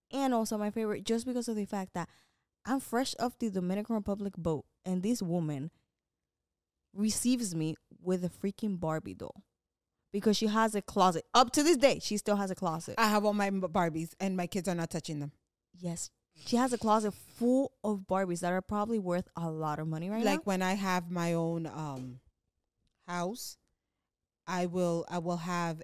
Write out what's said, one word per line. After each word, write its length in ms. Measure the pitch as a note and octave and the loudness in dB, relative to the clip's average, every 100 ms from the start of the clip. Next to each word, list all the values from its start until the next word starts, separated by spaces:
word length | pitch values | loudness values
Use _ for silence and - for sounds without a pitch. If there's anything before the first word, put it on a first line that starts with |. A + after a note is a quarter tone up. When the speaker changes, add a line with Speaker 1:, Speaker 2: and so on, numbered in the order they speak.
| _ | _
Speaker 1:
And 220 | C4+ C4+ | -2 2
also 240 | A#3 A3 G#3+ | 2 0 -2
my 120 | G#3 | -2
favorite, 340 | A3+ G#3+ G#3 | -2 -2 -2
just 200 | G3+ A#3 | -2 -2
because 240 | B3 B3 A#3 | -2 -4 -2
of 60 | G#3+ | -4
the 80 | |
fact 300 | G3 G3+ F#3+ | -4 -4 -6
that 140 | F3+ E3 _ _ _ _ _ G3+ | -6 -8 _ _ _ _ _ -4
I'm 140 | C4+ | -4
fresh 340 | - A#3 C4 - | 0 -2 -2 -2
off 180 | B3 - | -4 -2
the 100 | A#3 | -2
Dominican 460 | F#3+ F3+ G3 G#3+ | 0 0 -2 -2
Republic 400 | A3 G3+ G3+ G3+ F#3 | -2 -2 -4 -4 -4
boat, 280 | E3 D3 - _ | -2 -2 -6 _
and 180 | F#3 F#3 | -4 0
this 180 | G3 B3 | 0 0
woman 480 | F3+ F3 D#3 C#3+ D#3+ - _ _ _ _ _ _ _ _ _ _ _ | 0 0 -2 -4 -8 -12 _ _ _ _ _ _ _ _ _ _ _
receives 600 | G3 G#3+ - A#3+ B3+ G#3 | -2 -2 0 2 2 0
me 220 | E3 D#3 - _ - | -2 -2 -4 _ -8
with 220 | F3+ F#3 | -2 0
a 40 | F3 | -2
freaking 500 | - G3 - G#3+ F3+ | -4 -6 -2 -4 -2
Barbie 360 | D#3+ D#3 G2+ | -2 -2 -4
doll 280 | F2+ - - - _ _ _ _ _ _ | -10 -12 -14 -20 _ _ _ _ _ _
because 240 | G3+ A3 G3+ | 0 2 4
she 100 | A3 | 4
has 260 | G#3+ A3 | 4 2
a 80 | G#3 | 0
closet. 420 | - G3+ F#3 E3 - | 0 4 6 4 4
Up 180 | A#3 B3 | 4 6
to 100 | D4+ | 4
this 140 | D4 C#4 | 4 6
day, 240 | C4 D#3 | 6 4
she 140 | - G#3 | -2 -2
still 200 | - G3+ | 0 0
has 140 | G3 | 0
a 40 | |
closet. 400 | F#3 F3+ E3 - - | -2 -2 -4 -4 2
Speaker 2:
I 80 | G#3+ | 4
have 160 | G#3+ | 4
all 80 | G#3 | 2
my 140 | G#3 G3 | 2 0
m-, 140 | G3 | 0
Barbies, 500 | F3+ F#3+ F3 D#3+ E3 - | 0 2 2 0 -6 -4
and 180 | G3 F#3 | -2 -2
my 100 | F3 | -2
kids 220 | G3 E3+ | -4 -2
are 60 | |
not 160 | F3 E3 | -2 -2
touching 300 | E3 - D3+ | -6 -6 -6
them. 120 | C#3+ - _ _ _ F3+ | -8 -12 _ _ _ -10
Speaker 1:
Yes. 320 | F3 E3+ - _ _ - - | -8 -6 -10 _ _ -16 0
She 100 | A#3+ | 2
has 160 | C4 | 2
a 60 | A#3+ | 2
closet 340 | A3 A3 G#3+ | 4 4 2
full 600 | - - - A#3+ C4 C#4 _ | -4 -12 0 4 4 2 _
of 160 | G#3+ G3+ G3 | -4 -4 0
Barbies 320 | F#3 F#3+ E3+ | 0 0 0
that 120 | F3 | 0
are 100 | F#3 | 0
probably 360 | - G#3 G#3+ A3+ | 0 -2 0 0
worth 300 | F3+ F3 - - | 0 -2 -2 -6
a 140 | E3 | -6
lot 280 | D#3 D#3 D3+ | -2 -2 -2
of 80 | D#3+ | -4
money 240 | D#3 F3+ | -4 -4
right 140 | A3 | 0
Speaker 2:
Like, 160 | A#3+ D4 | 2 2
Speaker 1:
now. 40 | |
Speaker 2:
when 180 | G3+ F#3 | 0 0
I 100 | F#3 | 0
have 360 | G3 G3 F3+ F3 | 0 0 0 -2
my 240 | F3 E3+ | -2 0
own, 320 | E3 E3 E3+ D#3+ | 0 0 -2 -6
um, 540 | D3 D3+ C3 B2+ B2 _ _ _ _ _ _ _ _ - | -8 -8 -8 -10 -14 _ _ _ _ _ _ _ _ -8
house, 500 | F3 F3+ B3 - - _ _ _ _ _ _ _ _ - | -4 -4 -6 -10 -14 _ _ _ _ _ _ _ _ -4
I 200 | F#3 F3+ | -2 0
will, 380 | F3+ F3 E3+ - | 2 2 0 -2
I 100 | F3 | -4
will 180 | E3+ F3 | -2 -2
have 460 | E3+ F3 E3+ D#3+ | -2 -2 -2 -4